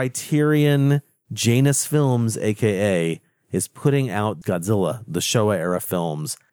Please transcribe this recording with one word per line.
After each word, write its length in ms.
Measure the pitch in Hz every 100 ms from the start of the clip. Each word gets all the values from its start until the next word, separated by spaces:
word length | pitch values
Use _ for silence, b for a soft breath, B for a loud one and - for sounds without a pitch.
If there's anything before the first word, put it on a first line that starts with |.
| 131
Criterion 920 | - - 151 151 151 147 143 139 143 - _ -
Janus 520 | 110 113 123 139 139 -
Films, 500 | 151 139 120 113 101
A 160 | 107
K 260 | 98 110 95 101 90 82
A, 80 | 78 _ _ _
is 160 | - -
putting 420 | - 147 139 131
out 320 | 98 107 127
Godzilla, 600 | 139 90 90 104 85 104 101
the 140 | 85
Showa 360 | - 123 107 95
era 240 | 87 87
films, 560 | - 90 85 76 76 - _